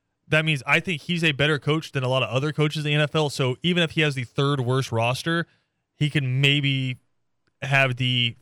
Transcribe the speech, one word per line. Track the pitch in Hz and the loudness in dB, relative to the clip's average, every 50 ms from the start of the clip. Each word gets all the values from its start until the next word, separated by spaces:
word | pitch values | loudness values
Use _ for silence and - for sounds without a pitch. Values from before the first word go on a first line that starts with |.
| _ _ _ _ _ | _ _ _ _ _
that | - 151 156 156 | 0 0 0 2
means | 160 156 131 - | 2 -2 -2 0
I | 139 147 170 | 0 0 0
think | - 190 170 143 - | 0 -2 -6 -6 -4
he's | - 175 165 165 | -4 -2 0 2
a | 160 143 | 0 2
better | 123 143 151 156 127 | 2 2 0 0 0
coach | - 147 156 160 - - | 0 -2 -2 -2 -2 -4
than | - 135 127 | -4 -4 0
a | |
lot | 127 131 131 120 | 0 0 0 0
of | 98 | 0
other | 113 131 143 156 | -2 -2 -2 -2
coaches | 143 151 151 156 147 156 147 | 0 0 0 0 0 -2 -2
in | 147 | 0
the | 147 | 0
N | 151 | 0
F | 151 139 - | 0 0 0
L. | 160 151 139 | 0 0 0
So | - - 135 127 127 - | -2 -2 -2 -2 -2 -2
even | - 175 175 175 165 | -2 0 0 0 0
if | 156 | 0
he | - 165 | 0 0
has | 156 151 135 | 0 0 0
the | 135 123 | -4 -8
third | - - - 139 143 143 135 | -6 -2 0 0 0 0 0
worst | 120 123 127 135 127 - | 0 0 0 0 0 0
roster, | 120 113 117 120 131 - - 165 165 170 160 _ _ _ _ _ _ _ _ _ _ | 0 0 0 0 0 -2 -2 -2 -2 -2 -4 _ _ _ _ _ _ _ _ _ _
he | - 151 143 | -2 -2 0
can | - 151 131 127 127 135 | 0 0 -2 0 0 2
maybe | 143 139 143 147 139 139 135 135 131 127 127 - _ _ _ _ _ _ _ _ _ _ _ - | 4 4 4 4 2 0 0 0 -2 -4 -6 -8 _ _ _ _ _ _ _ _ _ _ _ -10
have | - 135 139 135 135 131 123 | -4 0 2 2 2 2 0
the | 120 127 127 127 123 120 117 - - | 0 0 0 2 2 0 -2 -4 -6